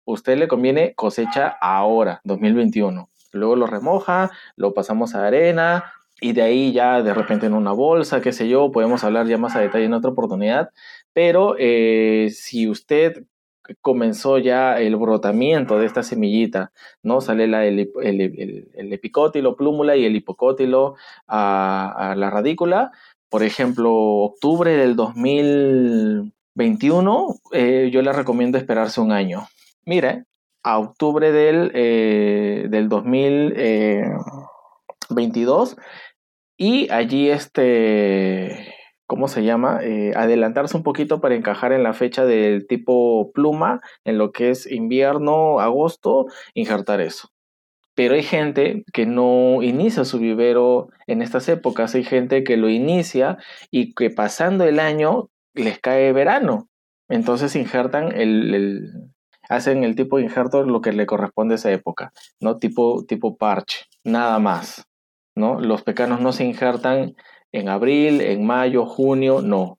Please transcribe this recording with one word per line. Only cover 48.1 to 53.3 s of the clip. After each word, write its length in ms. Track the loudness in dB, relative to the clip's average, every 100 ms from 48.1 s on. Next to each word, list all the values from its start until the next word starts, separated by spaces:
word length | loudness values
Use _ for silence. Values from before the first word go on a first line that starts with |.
hay 80 | 2
gente 640 | 0 -2 -2 0 0 -2 -8
que 120 | -4
no 580 | -2 2 2 4 4 2
inicia 420 | 0 0 0 0
su 160 | -2 -2
vivero 720 | 0 2 2 4 4 2 -2 _ -6
en 140 | -4
estas 260 | -2 -4 -2
épocas, 480 | -2 -2 -2 -2 -2
hay 80 |
gente 400 | 0 0 2 0
que 120 | 2 2
lo 120 | 2
inicia 680 | 2 0 0 0 0 -2